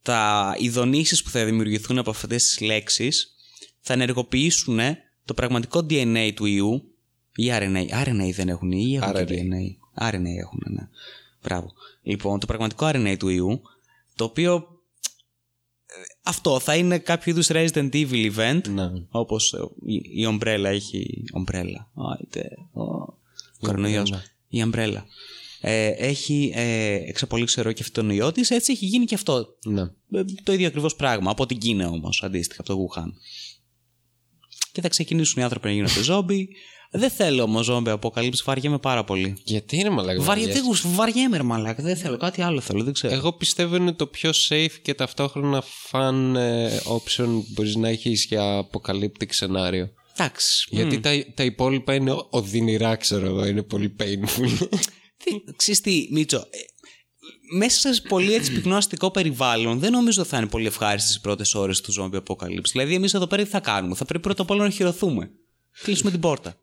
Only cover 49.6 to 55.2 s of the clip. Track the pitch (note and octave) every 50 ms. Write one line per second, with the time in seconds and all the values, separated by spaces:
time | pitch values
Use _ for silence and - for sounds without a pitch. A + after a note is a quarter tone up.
49.6 | F#2 F2+ F#2 F#2 F2+ G2+ - _ _ _ _ - F3 D3 - - - - - -
50.6 | - - - - - D#3 - A2 G#2+ D3 D3 C#3+ C#3 - - - C3+ B2+ G#2 -
51.6 | B2+ C3 C3+ C3+ - - C3+ C3+ C3+ C3 C#3 A#4+ - - - B2 G2+ G2 G2+ A#2
52.6 | A2+ A2+ A2 G#2+ A2+ A2+ A2+ A2 - - - G2+ F#2+ F#2+ F#2 G2 G2 G2 G2+ G#2
53.6 | G2+ - A2 G2+ G#2 G2+ - - G#2+ G2+ G2+ G2 G#2 G#2+ - A#2+ B2+ A#2+ A#2 -
54.6 | F3+ - - F#3+ - - - - - _ _ _